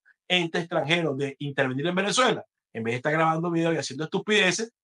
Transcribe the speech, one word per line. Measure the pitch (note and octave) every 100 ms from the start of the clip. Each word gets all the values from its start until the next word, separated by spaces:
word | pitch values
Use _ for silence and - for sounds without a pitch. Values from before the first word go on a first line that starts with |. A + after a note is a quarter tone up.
| _ _ -
ente | F3+ E3 F3+
extranjero | E3+ E3+ C#3+ F3 D#3+
de | C3 C#3 -
intervenir | C#3+ C#3 C3 B2+ D#3+
en |
Venezuela, | F3+ G3+ G#3+ B3+ D#3+ - _ _
en | A2+
vez | A2+
de | B2
estar | D3+
grabando | D#3 D#3+ E3 E3+
video | E3 E3
y | D#3
haciendo | C3+ C3+
estupideces, | D#3 F#3+ G3+ G#3+ F#3 F3+ A3+ _